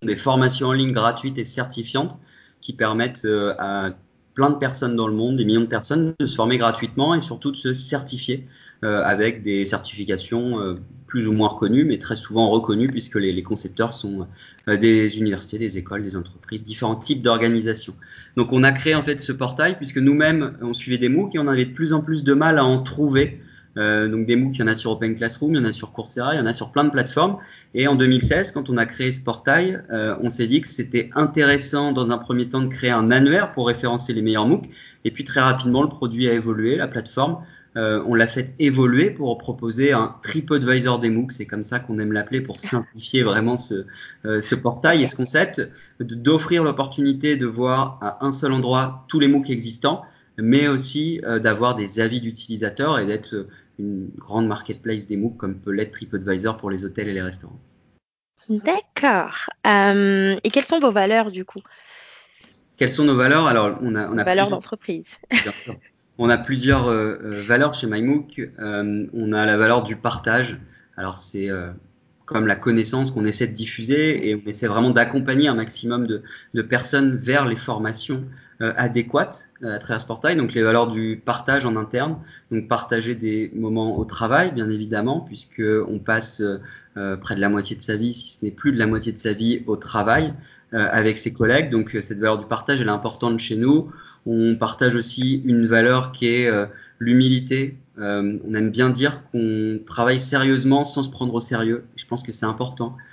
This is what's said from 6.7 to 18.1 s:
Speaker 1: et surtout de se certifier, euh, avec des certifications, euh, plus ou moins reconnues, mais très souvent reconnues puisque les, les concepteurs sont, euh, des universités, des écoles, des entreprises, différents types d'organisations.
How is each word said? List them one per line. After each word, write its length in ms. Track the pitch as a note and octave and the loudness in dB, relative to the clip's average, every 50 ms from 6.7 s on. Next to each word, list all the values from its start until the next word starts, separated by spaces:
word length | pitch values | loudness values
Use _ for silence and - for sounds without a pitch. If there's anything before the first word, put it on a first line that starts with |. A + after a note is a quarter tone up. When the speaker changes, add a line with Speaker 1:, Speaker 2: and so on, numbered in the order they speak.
| A2+ - - A2 A2+ C#3 C#3 D#3 E3+ | 0 0 -6 -6 -2 0 0 2 2
Speaker 1:
et 80 | E3 | 0
surtout 300 | - - A#2+ A2+ - C#3+ | 0 -4 -8 -8 -6 -6
de 60 | C3+ - | -6 -6
se 160 | - C3 B2+ | -4 -6 -6
certifier, 760 | C3 - - D3 C#3 C3+ - C3 B2 - - B2 C#3 - - - _ - - - _ - | -6 -6 -6 -6 -6 -6 -6 -10 -8 -6 -6 -6 -6 -8 -12 -20 _ -20 -20 -12 _ -4
euh, 200 | A2 G#2 G2+ - | -2 0 0 2
avec 400 | - G#2 G2 G#2+ A2+ A#2 A#2 G#2+ | 2 2 2 2 0 0 -2 -4
des 220 | G#2 G2+ G2 G2 | -2 -2 -2 -2
certifications, 960 | G2 G2 G2+ - - - G#2 G2+ F#2+ G2 F2+ - - A#2 A#2 A#2+ B2 A#2+ A2 | -2 -4 -6 -6 -8 -12 -10 -6 -4 -4 -4 -4 -4 -4 -2 -2 -2 -2 -4
euh, 160 | G2+ F#2+ F2+ F#2 - - - - - | -4 -4 -6 -8 -10 -16 -20 -20 -14
plus 220 | - - B2+ A2+ A2 | -8 -4 -2 0 0
ou 60 | G#2+ | 2
moins 160 | G#2+ G#2+ G#2+ | 2 2 2
reconnues, 340 | G#2+ - A2+ G2 A2+ C3 D#3 | 2 0 0 2 4 4 4
mais 140 | D#3 B2 G2 | 2 2 -2
très 180 | - - A2+ | -4 -6 -8
souvent 340 | G#2+ - - G#2+ A2+ A2+ G#2+ | -8 -8 -4 0 2 4 4
reconnues 380 | G#2 A2+ A2 - G#2 G#2+ A#2+ C3 | 4 2 2 2 0 2 2 0
puisque 300 | C3 A#2+ G#2+ - - A2 | 0 -4 -6 -6 -4 -2
les, 160 | G2 F#2+ F2+ | 0 0 0
les 100 | F2+ F2+ | -2 -4
concepteurs 500 | - G#2+ G2+ - F2+ - - A2+ A#2 A2+ | -4 -4 -6 -6 -6 -4 -2 -2 -2 -4
sont, 320 | - - G2+ G2 F#2+ F2+ F2+ - - - - - _ - - | -6 -10 -8 -8 -8 -8 -10 -14 -20 -20 -20 -20 _ -2 0
euh, 80 | G#2 G2 | 2 4
des 400 | G#2+ A2+ A2+ A2 A2 G#2+ G#2 A2 | 6 6 6 6 6 2 0 0
universités, 400 | A2 G#2+ G2 F#2 - - - G#2+ | -2 -2 -2 -2 -6 -8 -8 -6
des 200 | A2+ G#2+ F2+ F#2+ | -6 -6 -6 -8
écoles, 260 | F2 - G2+ G2+ G2+ | -8 -8 -8 -8 -8
des 120 | G2 F#2+ | -6 -8
entreprises, 480 | F#2+ E2+ - - - - - A2 A2 A2 | -8 -10 -10 -14 -20 -16 -12 -12 -12 -10
différents 320 | G#2+ A2 - B2+ A2 A2 | -12 -10 -6 -4 -4 -4
types 260 | A2+ - - D3 B2+ | -4 -2 -4 -2 0
d'organisations. 720 | A#2 A#2+ A2+ A2+ A2+ A#2 A#2 A#2 G#2+ A2+ A2 A2 - - F#2 - - - | 2 2 4 4 4 2 2 2 0 -2 -4 -4 -6 -14 -18 -18 -18 -20